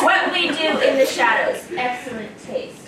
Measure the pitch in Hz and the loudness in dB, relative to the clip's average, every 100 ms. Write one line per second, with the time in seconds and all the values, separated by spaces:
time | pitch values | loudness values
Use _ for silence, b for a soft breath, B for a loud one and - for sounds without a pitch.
0 | 320 370 349 359 339 285 311 269 277 277 | 4 4 2 0 0 0 0 2 4 4
1 | 262 - 247 - - - - - 254 247 | 2 2 2 2 0 -2 -6 -4 -4 -4
2 | 262 226 208 - - - - - | -8 -10 -10 -14 -8 -8 -8 -12